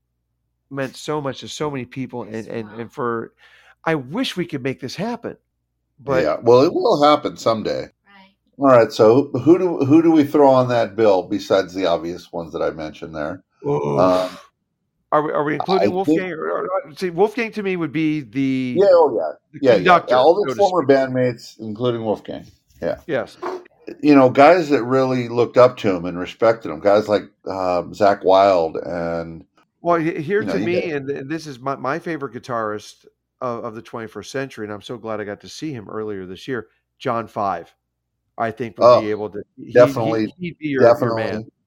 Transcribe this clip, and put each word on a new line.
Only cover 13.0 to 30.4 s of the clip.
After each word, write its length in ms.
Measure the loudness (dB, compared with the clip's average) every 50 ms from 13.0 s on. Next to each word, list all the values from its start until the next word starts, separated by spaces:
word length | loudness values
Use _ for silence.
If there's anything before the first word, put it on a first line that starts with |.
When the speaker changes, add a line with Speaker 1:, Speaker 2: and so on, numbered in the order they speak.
| -16 -14 -10
Speaker 3:
there? 300 | -10 -8 -8 -10 -12 _ _ _ _ -6
Speaker 1:
Oof. 320 | -6 -4 -4 -4 -2 0 2
Speaker 3:
Um, 400 | 2 2 2 0 -2 -4 -10 -14 -20 _ _ _ _ _ _ _ _ _ _ _ _ _
Speaker 1:
Are 100 | -2 -2
we, 100 | -2 -2
are 120 | -2 -4 -4
we 100 | -4 -4
including 340 | -6 -4 -2 0 0 0 0
Speaker 3:
I 40 | -2
Speaker 1:
Wolfgang? 240 | -2 -2 0 0 0
Speaker 3:
think 140 | -2 -6 -8
Speaker 1:
Or, 280 | -8 -8 -6 -6 -6 -6 -6
or, 0 | -6 -8 -8 -10 -10
see, 140 | -8 -8 -6
Wolfgang 420 | -2 0 0 0 0 -4 -6 -6
to 100 | -6 -8
me 140 | -6 -6 -4
would 160 | -4 -6 -6
be 280 | -4 -2 -2 -2 -2 -4
the 540 | -8 -8 -4 -4 -2 -2 -2 -2 -4 -2 0 2
Speaker 3:
Yeah, 80 | 4 6
oh, 240 | 6 6 4 2 0
yeah. 160 | -2 -6 -6 -8 -12 _ _
Speaker 1:
the 60 | -8 0
Speaker 3:
Yeah, 80 | 4 4
yeah. 40 | 4
Speaker 1:
conductor, 400 | 6 6 6 4 4 4 2 2
Speaker 3:
All 180 | 4 6 4 4
the 160 | 4 0 -2
Speaker 1:
so 40 | 0
to 40 | 0
Speaker 3:
former 240 | 0 2 2 2
Speaker 1:
speak. 140 | 2 4 4
Speaker 3:
bandmates, 640 | 4 2 0 0 0 0 -2 -2 -6 -12 -20 -18 -14
including 440 | -12 -12 -8 -4 -2 -2 -2 -2 -2
Wolfgang. 400 | -4 -4 -4 -6 -12 -14 -14 -16 -18 _ _ _ _ _ -8
Yeah. 160 | -6 -6 -6 -8 _
Speaker 1:
Yes. 320 | -6 -6 -6 -6 -8 -12 -14 -12 -12 -12 -12 -14 _ _ _ _ -20 -10 0
Speaker 3:
You 140 | 4 6 6
know, 160 | 6 6 6
guys 400 | 6 8 8 8 8 6 4 2
that 120 | 0 0 0
really 440 | 0 0 0 0 0 0 -2 -4 -2
looked 280 | 0 0 0 2 4 6
up 180 | 6 6 4 0
to 120 | -2 -2 -2
him 100 | -2 -4
and 120 | -8 -8 -8
respected 520 | -10 -10 -4 0 0 0 0 0 -4 -12
him, 100 | -8 -2
guys 260 | 2 2 2 2 2 2
like, 140 | 0 -2 -2 -6 _ _ -12
um, 460 | -10 -8 -4 -4 -2 -2 -2 -4 -6
Zakk 320 | -2 0 2 2 2 2 2
Wylde 520 | 4 4 6 6 6 4 2 0 -2 -4 -8
and, 640 | -10 -8 -8 -6 -6 -6 -6 -6 -8 -10 -14 -18 -20 _ _ _ _ _ _ _
Speaker 1:
Well, 160 | -4 -2 -2 0
he-, 240 | -2 -4 -4 -6
here 180 | -6 -4 -4 -4